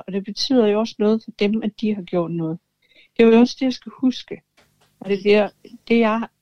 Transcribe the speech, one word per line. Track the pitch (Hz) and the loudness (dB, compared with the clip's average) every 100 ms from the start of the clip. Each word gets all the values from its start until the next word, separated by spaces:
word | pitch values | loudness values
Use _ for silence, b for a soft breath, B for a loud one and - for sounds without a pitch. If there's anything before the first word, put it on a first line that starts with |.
| - | -8
og | |
det | 196 | -8
betyder | 190 - - 254 214 | -8 -6 0 2 2
jo | 208 | 2
også | 226 - | -2 -2
noget | 208 220 | 0 0
for | - | -4
dem, | - 208 220 | -4 -2 -2
at | 208 - | -4 -4
de | 214 | -4
har | 202 | -4
gjort | 175 180 165 | -4 -4 -4
noget. | 170 160 170 _ _ b b b - | -4 -6 -6 _ _ b b b 2
Det | |
er | 226 | 6
jo | 226 | 6
også | 247 - | 4 0
det, | |
jeg | 262 | -4
skal | 247 220 - | -6 -12 -4
huske. | 254 - - - _ _ _ _ _ - | -4 -4 -10 -18 _ _ _ _ _ -14
Og | 196 | -6
det | 202 202 208 | -2 2 2
er | 202 | 2
det, | - - 233 - | -6 -20 -12 -2
det, | 233 | 2
jeg | 226 226 226 _ | 2 -2 -8 _